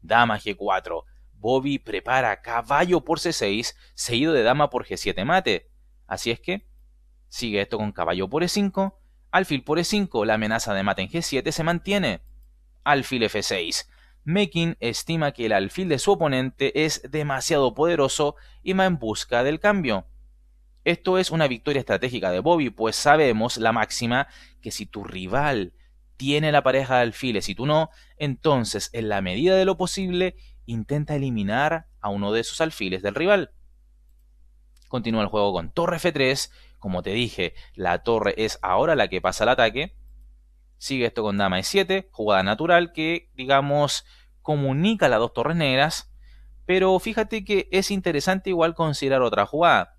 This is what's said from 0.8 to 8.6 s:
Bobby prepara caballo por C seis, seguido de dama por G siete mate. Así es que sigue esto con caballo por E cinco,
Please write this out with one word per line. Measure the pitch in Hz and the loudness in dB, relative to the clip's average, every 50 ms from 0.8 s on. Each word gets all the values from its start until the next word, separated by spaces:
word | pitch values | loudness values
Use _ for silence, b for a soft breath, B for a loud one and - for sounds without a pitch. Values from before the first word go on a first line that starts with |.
| - 90 85 80 - - - - - - - | -2 -4 -8 -10 -10 -14 -20 -20 -20 -20 -20
Bobby | - - 113 127 135 131 143 143 131 | -8 -4 0 0 0 0 -2 -4 -4
prepara | _ - 104 95 - 117 127 131 127 113 101 - | _ -6 -8 -8 -4 0 0 0 2 0 -2 -4
caballo | - - 117 120 117 110 - 143 175 180 180 165 - | -6 -6 -6 -6 -2 0 0 0 2 4 2 0 2
por | - 170 165 | 0 -4 -2
C | - 180 160 | -2 -4 -2
seis, | - 117 101 98 107 120 - - b b b b | 0 -2 -2 -2 -2 -4 -6 -10 b b b b
seguido | - - - 120 117 139 165 160 | -10 -6 -2 0 2 2 2 4
de | 135 110 | 4 4
dama | 113 131 147 147 143 | 4 4 4 2 0
por | - 123 113 | 0 -4 -4
G | - 98 | -4 -8
siete | 90 - 104 87 - 95 | -6 -4 -4 -4 -2 0
mate. | 131 170 190 185 123 101 82 - - _ _ _ _ _ _ _ | 2 0 2 2 2 -2 -2 -2 -10 _ _ _ _ _ _ _
Así | - 98 95 - 117 | -10 -8 -6 -2 -4
es | 117 - | -4 -4
que | - - 185 202 - - - - - - _ _ _ _ _ _ _ _ | -4 -8 -8 -8 -8 -16 -20 -20 -20 -20 _ _ _ _ _ _ _ _
sigue | - - - 117 104 101 | -12 -8 -6 -2 -2 -2
esto | 101 - - 107 | -2 -2 -2 -4
con | 107 104 | -4 -4
caballo | 98 - 87 82 90 90 95 95 | -4 -4 -2 -2 -2 -2 -2 -2
por | 110 151 170 | -2 -2 -2
E | 180 | 0
cinco, | - 208 | 0 0